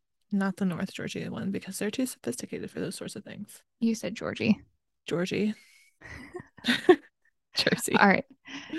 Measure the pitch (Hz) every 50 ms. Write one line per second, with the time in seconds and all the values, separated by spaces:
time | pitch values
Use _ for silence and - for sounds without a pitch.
0 | _ _ _ _ _ _ - 196 196 196 190 - 202 185 170 160 190 196 - -
1 | - - - - - 175 - - - 185 196 190 - 190 196 - 202 208 - -
2 | 262 254 - - - - 240 - - - - - - - - - - - 196 -
3 | - - - 214 214 - - - 208 - - - - _ _ _ 233 226 226 220
4 | - - 214 - - - - - - 117 - - - _ _ _ _ _ _ _
5 | _ - 160 165 175 185 208 185 202 214 214 - - - - - _ _ _ _
6 | - - - - - - - - - - _ - - - 240 - - - 349 -
7 | - - _ _ _ _ _ _ _ _ - - - - - - - - - -
8 | - 202 185 - - - - _ _ - 254 285 - - -